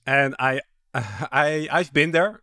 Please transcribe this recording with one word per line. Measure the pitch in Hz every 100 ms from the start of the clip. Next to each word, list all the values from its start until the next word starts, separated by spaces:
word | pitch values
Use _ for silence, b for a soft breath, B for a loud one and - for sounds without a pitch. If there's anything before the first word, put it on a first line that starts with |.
| -
and | 139 139 143
I, | 131 135 - _
<laughs> | _
I, | 127 107 98 156 131 151 156 156
I've | 156 180
been | 135 160
there, | 165 196 208